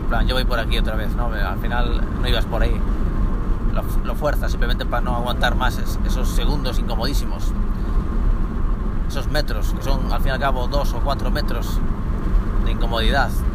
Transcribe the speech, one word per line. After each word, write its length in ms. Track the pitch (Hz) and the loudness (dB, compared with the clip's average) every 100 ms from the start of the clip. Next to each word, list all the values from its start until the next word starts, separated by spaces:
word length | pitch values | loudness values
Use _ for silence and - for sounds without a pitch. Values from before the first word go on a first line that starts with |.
En 60 | - | 0
plan, 180 | 120 110 | 0 2
yo 80 | 127 | 2
voy 100 | 123 | 0
por 140 | 120 | 0
aquí 180 | 110 113 | 0 0
otra 180 | 110 107 | 0 0
vez, 200 | 110 - | -2 0
¿no? 160 | 120 | -2
Al 240 | 107 95 101 | 0 -2 -2
final 460 | 107 120 123 - - - | -2 0 2 0 0 -2
no 60 | 123 | 0
ibas 180 | 120 107 | 0 0
por 160 | 110 | 2
ahí, 180 | 110 110 - - - - - - - - 113 | 2 2 0 0 0 0 0 0 0 0 0
lo, 100 | 104 95 - - | 0 0 0 0
lo 80 | |
fuerzas 380 | 147 147 - 110 | -2 0 0 0
simplemente 340 | - - - 127 | 2 2 2 0
para 160 | 123 | 0
no 140 | 127 123 | 0 0
aguantar 400 | 123 117 127 120 | -2 0 0 2
más 240 | 123 - | 0 0
es-, 180 | - - - | -2 0 0
esos 240 | - - | 0 2
segundos 480 | - 117 147 127 117 | 2 2 0 0 0
incomodísimos, 720 | 117 113 120 - - - - 104 107 - - - - - - - - - - - - - - | 0 0 0 0 -2 -2 -2 0 -2 -2 0 0 0 0 2 2 0 0 0 0 -2 -2 -2
esos 200 | 139 - | -2 -2
metros, 460 | 147 143 110 101 | 0 0 0 0
que 80 | - | -2
son 320 | 135 131 127 | 0 0 0
al 60 | - | 2
fin 80 | 139 | 2
y 40 | |
al 60 | 131 | 0
cabo 280 | 139 127 123 | 0 0 0
dos 260 | 143 131 | 0 0
o 60 | - | 0
cuatro 320 | 117 139 - | 0 0 0
metros 480 | - - 120 - - - - - - - - - - - | 0 0 -2 -2 0 0 0 -2 -2 2 2 2 0 0
de 80 | |
incomodidad 580 | 107 110 113 113 135 117 - - | 0 0 2 2 2 0 0 -2